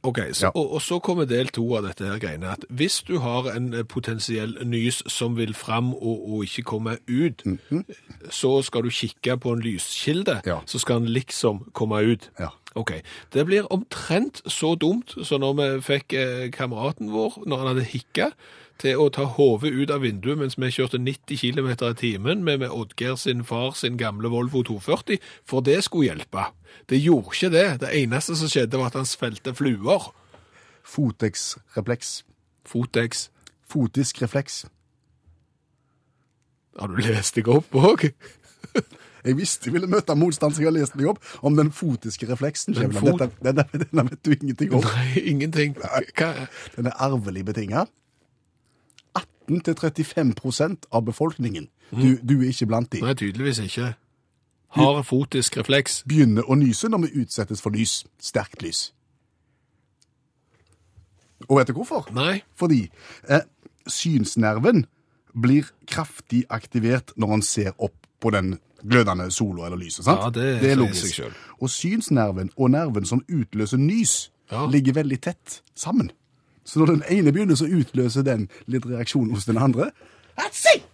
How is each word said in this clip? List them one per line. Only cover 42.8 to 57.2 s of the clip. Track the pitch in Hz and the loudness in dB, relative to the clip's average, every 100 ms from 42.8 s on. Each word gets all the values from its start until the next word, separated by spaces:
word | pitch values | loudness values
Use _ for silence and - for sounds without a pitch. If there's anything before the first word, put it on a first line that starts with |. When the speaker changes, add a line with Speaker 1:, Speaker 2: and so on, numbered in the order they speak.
| 104 | 0
Speaker 2:
Skjæveland. | 104 143 | 2 2
Speaker 1:
fot- | 175 127 - | 2 -2 0
Speaker 2:
Dette, | 123 135 143 | 0 2 0
denne, | 147 - | -2 0
denne | 160 127 | 0 0
vet | - | -2
du | 156 | 0
ingenting | 143 139 120 143 | 0 0 -2 2
om. | 127 | 2
Speaker 1:
Nei, | 110 110 127 131 | 2 0 0 0
ingenting. | 180 143 156 156 147 135 | 0 0 0 0 0 -2
Speaker 2:
Nei. | - 131 - | -4 -4 -4
Speaker 1:
Hva? | - 165 135 131 - - | -2 -2 -4 -12 -16 -14
Speaker 2:
Den | - 123 | -4 -4
er | - | -2
arvelig | 135 131 101 92 95 | 0 0 -2 -6 -4
betinget. | 107 101 123 214 _ _ _ _ _ _ _ _ _ _ _ _ | -4 -2 -2 -2 _ _ _ _ _ _ _ _ _ _ _ _
Atten | - - _ - 170 | -10 -10 _ -4 -2
til | 170 160 | 0 -2
trettifem | 160 151 151 - 139 | -2 -2 -4 0 0
prosent | 107 131 - 160 185 - | 0 -4 0 -2 -2 -2
av | 117 113 | -2 -2
befolkningen. | - 156 151 117 90 76 _ _ | -2 -2 -2 -4 -4 -10 _ _
Du, | 113 | 4
Speaker 1:
Mm. | 131 131 123 | 6 6 4
Speaker 2:
du | 143 | 4
er | 127 | 2
ikke | 127 110 | 0 0
blant | 113 120 | 0 -2
de. | 98 | -2
Speaker 1:
Nei, | 117 | -2
tydeligvis | 131 101 98 139 113 | -2 -2 -2 -2 -2
ikke. | 98 - 123 113 _ _ _ _ _ _ _ | -4 -4 -6 -8 _ _ _ _ _ _ _
Har | - 143 143 | 4 6 4
fotisk | 135 131 143 135 120 - | 0 0 0 0 0 -2
refleks. | 110 139 135 - | 2 2 2 -6
Speaker 2:
Begynner | 131 156 127 107 | 2 6 8 6
å | 123 135 | 4 4
nyse | 135 110 220 | 4 4 0
når | 214 160 | 2 0
vi | 143 | -2